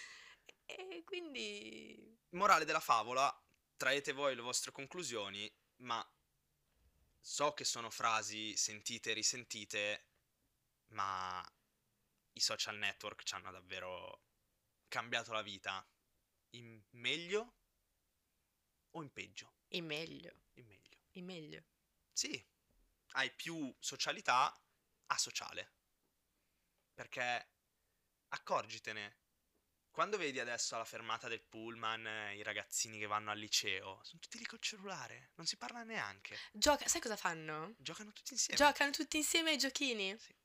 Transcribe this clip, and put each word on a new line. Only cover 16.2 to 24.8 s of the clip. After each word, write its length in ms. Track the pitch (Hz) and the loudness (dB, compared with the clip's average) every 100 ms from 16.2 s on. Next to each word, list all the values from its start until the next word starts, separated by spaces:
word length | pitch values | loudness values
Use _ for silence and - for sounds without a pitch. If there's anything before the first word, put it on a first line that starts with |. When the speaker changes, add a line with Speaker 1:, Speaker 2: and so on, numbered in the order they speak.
| _ _ _ | _ _ _
Speaker 2:
In 300 | 120 117 110 _ | -16 -16 -18 _
meglio 640 | 120 123 156 170 208 240 _ _ _ _ _ _ _ _ _ _ _ _ _ _ | -4 -2 -2 0 -2 -2 _ _ _ _ _ _ _ _ _ _ _ _ _ _
o 100 | 160 | -10
in 80 | 147 | -10
peggio? 440 | - 95 - - _ _ | -10 -12 -12 -16 _ _
Speaker 1:
In 160 | 180 160 | -6 -2
meglio. 460 | 147 165 143 - - _ | -4 -6 -12 -16 -20 _
Speaker 2:
In 120 | - 117 | -20 -20
meglio. 300 | 98 - - _ | -20 -20 -20 _
Speaker 1:
In 140 | 190 180 | -14 -10
meglio. 380 | 175 151 156 - _ _ _ _ | -10 -12 -14 -16 _ _ _ _
Speaker 2:
Sì, 300 | - 277 - - _ _ _ _ _ _ | -4 -2 -4 -8 _ _ _ _ _ _
hai 180 | 127 131 | 0 0
più 420 | - 165 165 135 - | -2 -6 -4 -4 -4
socialità 760 | - 135 151 175 165 127 151 - _ _ | -8 -2 -2 0 6 6 6 2 _ _